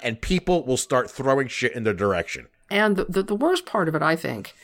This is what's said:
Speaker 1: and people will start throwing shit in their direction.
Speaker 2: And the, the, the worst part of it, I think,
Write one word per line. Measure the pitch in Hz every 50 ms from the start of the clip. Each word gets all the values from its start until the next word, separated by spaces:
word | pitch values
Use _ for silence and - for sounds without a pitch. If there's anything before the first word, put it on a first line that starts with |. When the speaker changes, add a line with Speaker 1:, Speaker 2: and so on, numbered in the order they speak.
| -
Speaker 1:
and | 123 113 -
people | - - 185 180 - - 180 170 131
will | 127 127
start | 120 - - 139 127 117 107
throwing | - - 131 135 135 135 135 117
shit | - - 127 117 -
in | 120 110
their | 110 101
direction. | 85 101 101 95 85 82 - - 65 - - _ _ _ -
Speaker 2:
And | 202 202 214 214 202
the, | 190 -
the, | - 180 190 196
the | - 208
worst | 214 277 339 370 349 -
part | - - 214 180 160
of | 156
it, | 151 151
I | 156 165
think, | 165 - 131 120 107 - - - -